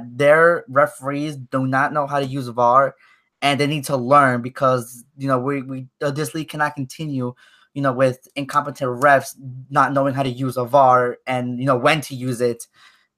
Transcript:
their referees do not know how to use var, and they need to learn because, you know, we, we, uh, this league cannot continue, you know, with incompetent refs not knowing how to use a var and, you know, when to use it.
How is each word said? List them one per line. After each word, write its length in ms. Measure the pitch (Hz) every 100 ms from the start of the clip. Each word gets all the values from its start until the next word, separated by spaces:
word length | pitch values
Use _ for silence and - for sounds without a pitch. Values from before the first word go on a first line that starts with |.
| 120 123
their 480 | 143 156 165 170 -
referees 680 | 135 147 - 131 143 151 143
do 320 | 123 135 131
not 260 | 131 143
know 140 | 147 139
how 120 | 143
to 60 | 135
use 220 | 139 120
var, 480 | 117 120 127 139 - _ _ _ -
and 180 | 139 139
they 80 | 143
need 160 | 151 135
to 120 | 139
learn 440 | 120 143 139 123
because, 640 | 123 - 135 127 117 - - 139
you 100 | 135
know, 100 | 127
we, 220 | 131 143
we, 260 | 131 131 131 -
uh, 80 | 147
this 220 | 139 147
league 160 | 160 147
cannot 240 | 151 147 147
continue, 580 | 131 - 156 135 123 127 _ _ _ 143
you 60 |
know, 80 | 139
with 340 | 123 135 123 _ -
incompetent 540 | 139 147 143 131 131 120
refs 340 | 147 139 - - 135 127 131
not 240 | 143 135
knowing 200 | 139 139 131
how 80 |
to 60 | 135
use 280 | 123 135 127
a 80 | 120
var 520 | 139 127 123 123 120 -
and, 320 | 127 123 123
you 60 | 135
know, 100 | 123
when 240 | 139 156
to 140 | 135 131
use 260 | 127 117
it. 240 | 123 113 - _ _ _ _